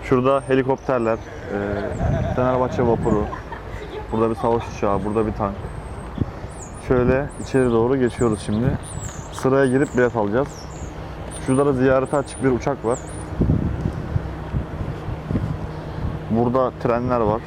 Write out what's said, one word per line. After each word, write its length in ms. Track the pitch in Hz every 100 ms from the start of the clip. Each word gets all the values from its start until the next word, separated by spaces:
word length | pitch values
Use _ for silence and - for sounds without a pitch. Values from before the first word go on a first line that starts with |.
Şurada 380 | - 131 127 139 131
helikopterler, 680 | 131 127 135 - 131 113
e, 1200 | 113 - - - 101 101 101 101 - - - -
Fenerbahçe 520 | - 127 127 127 - 123
vapuru, 380 | 113 113 107 107 - - - - - - - -
burada 180 | 110 113
bir 40 |
savaş 280 | 110 120 117 113 -
uçağı, 280 | 107 98
burada 220 | 101 107 110
bir 60 |
tank. 220 | 107 104 101 - - - - - - - - - - - - -
Şöyle 400 | 127 123 131 143 -
içeri 280 | 113 135 127
doğru 260 | 117 117 135
geçiyoruz 460 | 123 - 120 107 -
şimdi. 320 | 107 127 143 - - - - -
Sıraya 340 | - 131 135 135
girip 280 | 131 147
bilet 220 | 123 123 113
alacağız. 320 | 104 110 143 - - - - - - - - - -
Şurada 200 | 131 143
da 60 |
ziyarete 440 | 131 131 131 131 147
açık 280 | 131 -
bir 60 | 135
uçak 340 | 120 143 135
var. 140 | 107 101 - - - - - - - - - - - - - - - - - - - - - - - - - - - - - - - - -
Burada 420 | 110 120 127 123 -
trenler 380 | 127 117 127 123
var. 200 | 110 110